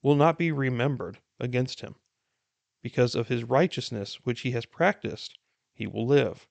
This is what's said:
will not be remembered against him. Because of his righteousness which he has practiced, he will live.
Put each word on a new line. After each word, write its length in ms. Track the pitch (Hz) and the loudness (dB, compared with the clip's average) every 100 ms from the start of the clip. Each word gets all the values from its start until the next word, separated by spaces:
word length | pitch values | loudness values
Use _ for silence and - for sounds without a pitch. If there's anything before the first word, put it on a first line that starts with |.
will 120 | 139 | 4
not 220 | 143 156 160 | 6 4 4
be 160 | 170 | 0
remembered 680 | 143 135 120 131 123 90 - _ _ | 0 -2 0 0 -2 -6 -12 _ _
against 400 | 123 123 127 - | -2 0 -2 -4
him. 140 | - - _ _ _ _ _ _ _ _ | -14 -18 _ _ _ _ _ _ _ _
Because 320 | - - 123 | -6 0 2
of 140 | - 117 | 2 -2
his 160 | 123 | -4
righteousness 720 | 117 131 180 - - 110 98 - | 2 2 2 -2 -8 -8 -8 -8
which 180 | - 120 | -6 -4
he 80 | 127 | -4
has 160 | 123 - | -4 -8
practiced, 720 | - 175 - 101 - - _ _ _ _ | 0 0 0 -8 -8 -14 _ _ _ _
he 140 | _ 104 | _ -8
will 200 | 107 117 | -4 2
live. 400 | 143 113 - _ | 4 2 -4 _